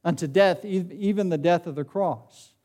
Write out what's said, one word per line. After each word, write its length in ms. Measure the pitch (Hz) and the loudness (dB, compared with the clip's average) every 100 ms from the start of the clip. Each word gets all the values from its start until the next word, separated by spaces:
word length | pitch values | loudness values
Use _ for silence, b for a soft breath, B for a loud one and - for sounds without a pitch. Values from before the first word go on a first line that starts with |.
| 170 | -2
unto 220 | 151 160 | -2 0
death, 360 | 160 196 180 | 4 4 2
e-, 240 | 208 190 175 | -2 -4 -4
even 360 | 143 202 202 190 | -4 -2 0 0
the 100 | 160 | 0
death 300 | 160 170 170 | 2 2 0
of 80 | 143 | -8
the 80 | |
cross. 720 | 143 196 185 117 - - - _ | -6 -2 -2 -4 -12 -20 -20 _